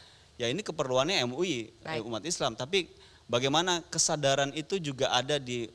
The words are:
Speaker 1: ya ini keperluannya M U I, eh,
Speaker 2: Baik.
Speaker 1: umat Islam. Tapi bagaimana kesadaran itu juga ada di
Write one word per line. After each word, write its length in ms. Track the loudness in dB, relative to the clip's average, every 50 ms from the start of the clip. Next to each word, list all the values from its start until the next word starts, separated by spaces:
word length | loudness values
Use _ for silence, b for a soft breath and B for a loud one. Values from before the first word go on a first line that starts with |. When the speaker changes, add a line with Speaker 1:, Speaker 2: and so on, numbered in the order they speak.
| B B B B B B B B
Speaker 1:
ya 80 | -2 0
ini 140 | 0 -2 -4
keperluannya 560 | -4 -4 -2 0 2 4 4 4 4 4 2
M 160 | 2 0 0
U 100 | -2 -2
I, 220 | -2 -2 -2 -6 -8
eh, 320 | -12 -14 -10 -6 -6 -6
Speaker 2:
Baik. 80 | -4 -4
Speaker 1:
umat 160 | -6 -6 -4
Islam. 320 | -4 -4 -2 -2 -2 -2
Tapi 320 | -4 -6 -2 0 -2 -2 -2 -8 -20 B B B B B B
bagaimana 560 | 0 0 2 2 2 2 2 2 0 -2 -2 -4
kesadaran 640 | -2 0 0 2 2 2 2 2 4 4 2 0 0
itu 240 | -4 -6 -4 -4 -4
juga 320 | -2 -4 -2 0 0 2
ada 240 | 2 2 2 2 0
di 320 | -2 -2 -2 -4 -4 -4 -6 -10